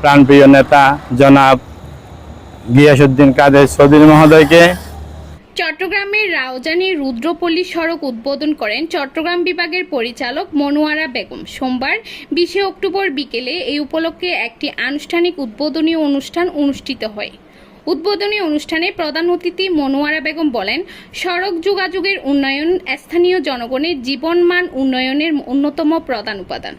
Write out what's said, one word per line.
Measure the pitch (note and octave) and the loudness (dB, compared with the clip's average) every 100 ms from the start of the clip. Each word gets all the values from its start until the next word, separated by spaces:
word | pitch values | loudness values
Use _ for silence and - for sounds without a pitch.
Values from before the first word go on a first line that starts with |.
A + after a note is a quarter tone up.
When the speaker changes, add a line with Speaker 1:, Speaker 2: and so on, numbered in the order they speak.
Speaker 1:
প্রাণপ্রিয় | D3+ C#3+ C3 C#3+ C#3 | 4 4 6 8 8
নেতা | C#3 C3 C#3+ C3+ C#3+ - B2 | 6 6 4 4 0 -6 2
জনাব | C3+ C#3 C3+ C3 - - - - - - - - - - A2 B2 | 6 6 6 2 -2 -20 -20 -20 -20 -20 -20 -20 -20 -18 0 4
গিয়াসউদ্দিন | D3 C3+ C#3+ C3 C#3 C3 | 6 6 4 6 4 6
কাদের | C#3+ C#3 C#3 - | 6 6 4 6
চৌধুরী | C#3+ D3+ D3+ | 6 8 8
মহোদয়কে। | D3+ D#3 D#3+ D3 E3+ E3+ F3+ - - - - - - _ - | 8 8 8 8 6 6 2 -10 -16 -16 -18 -20 -20 _ -8
Speaker 2:
চট্টগ্রামের | E4+ D4+ F4+ G4 G4+ G#4 G#4 D#4 | -8 -6 -6 -4 -4 -4 -2 -4
রাউজানে | C4 B3+ C#4 E4+ F#4+ E4+ | -6 -8 -4 -2 -2 -2
রুদ্রপল্লী | C4+ A#3 D4 E4+ F4 E4 F4+ | -4 -4 -6 -4 -4 -2 -4
সড়ক | E4+ E4 E4 | -4 -6 -4
উদ্বোধন | C#4+ A3+ B3 C#4 D4+ D4+ | -8 -8 -8 -6 -4 -4
করেন | G#3+ A3+ D#4+ | -4 -6 -6
চট্টগ্রাম | E4 C4+ D#4+ D#4+ F4 F4 | -6 -6 -6 -6 -4 -4
বিভাগের | F4 E4+ F4+ F#4 | -4 -6 -6 -6
পরিচালক | C#4 A#3 A#3 B3 C#4 F4+ D4+ | -6 -8 -8 -10 -8 -6 -4
মনোয়ারা | C#4+ D4 D4+ D4+ D#4 | -4 -2 -2 -4 -6
বেগম। | B3 F#3+ - - - | -8 -10 -14 -16 -10
সোমবার | C4 B3+ C4+ G4+ A4 - - | -6 -4 -4 -6 -8 -20 -8
বিশে | D4+ E4+ G4 G4 | -4 -2 -2 -6
অক্টোবর | - F#4+ F#4+ G4 C4+ | -4 -6 -4 -4 -6
বিকেলে | C#4+ A#3 B3+ E4+ C4+ | -8 -10 -8 -8 -6
এই | C#4+ | -6
উপলক্ষে | C#4+ D#4+ E4 E4 F4+ D#4 A#3 | -6 -6 -6 -6 -8 -6 -8
একটি | _ C#4+ - B3 | _ -10 -8 -8
আনুষ্ঠানিক | C#4+ - E4+ F4 E4 | -8 -6 -2 -2 -4
উদ্বোধনী | C4 G#3 D4+ D#4 D#4+ E4 D4 | -12 -6 -6 -2 -2 -2 -2
অনুষ্ঠান | C#4 C4+ E4+ F4+ E4 | -4 -6 -6 -4 -2
অনুষ্ঠিত | C#4+ C#4 - C4 A3 G#3 | -4 -4 -10 -10 -10 -10
হয়। | G#3 - _ _ _ _ - | -14 -14 _ _ _ _ -8
উদ্বোধনী | D#4+ F4 G4+ G4+ G#4 E4+ | -4 -4 -4 -4 -4 -4
অনুষ্ঠানে | D4+ - D#4+ F4+ | -4 -4 -4 -4
প্রধান | G4 D#4 D4 F4 | -6 -6 -4 -2
অতিথি | F4 F4 F4 F#4+ | -2 -6 -6 -4
মনোয়ারা | D#4+ C4+ C4+ D4 D#4 | -2 -2 -2 -2 -4
বেগম | D4 D#4 D#4 A#3 | -6 -4 -4 -2
বলেন, | F#3+ C4 F#4+ - - - | -6 -6 -8 -16 -20 -10
সড়ক | F4+ F4 G4 E4+ F#4 | -6 -4 -4 -4 -4
যোগাযোগের | G4 F#4 F#4 F4+ G4 | -4 -4 -4 -4 -6
উন্নয়ন | C4+ C#4+ C4+ C#4 D#4+ F#4 - C4 | -2 -2 -2 -4 -2 -4 -4 -10
স্থানীয় | _ E4+ F4+ F#4 | _ -2 0 0
জনগণের | D4 B3+ A#3 C4 D#4+ D4+ A#3+ | -4 -8 -6 -4 -4 -6 -6
জীবনমান | C4+ D#4+ F4 F4 F4+ F4+ | -6 -2 0 2 0 -4
উন্নয়নের | C4 C4+ B3+ C4 C#4 D#4+ D4 - | -4 -4 -2 -2 -2 -2 -4 -4
অন্যতম | C4+ D4 D4 D#4 E4 D#4+ | -4 -2 -2 -2 -2 -4
প্রধান | A#3+ G#3+ G3+ | -8 -8 -10
উপাদান। | F3+ A#2 F#2+ | -10 -12 -12